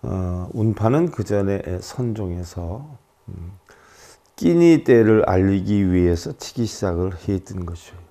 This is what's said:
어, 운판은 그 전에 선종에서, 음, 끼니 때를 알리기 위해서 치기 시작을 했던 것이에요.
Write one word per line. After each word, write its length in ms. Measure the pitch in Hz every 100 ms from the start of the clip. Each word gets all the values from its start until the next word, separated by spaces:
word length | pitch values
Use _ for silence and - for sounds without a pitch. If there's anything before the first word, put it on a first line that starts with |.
어, 460 | - 95 92 90 90
운판은 580 | 117 110 101 110 139 170
그 120 | -
전에 380 | 104 104 98 98 82 90
선종에서, 1160 | - - 120 107 95 87 85 - 85 104 151 135 _ _ -
음, 220 | 92 87 95 _ - _ - - - _ -
끼니 480 | 170 170 170 160
때를 440 | - 120 110 110 -
알리기 640 | 92 95 98 98 101 95
위해서 400 | 90 87 85 - -
치기 280 | - - 110
시작을 480 | - 98 85 92 92 -
했던 380 | 95 - 98 87
것이에요. 340 | 85 - 90 85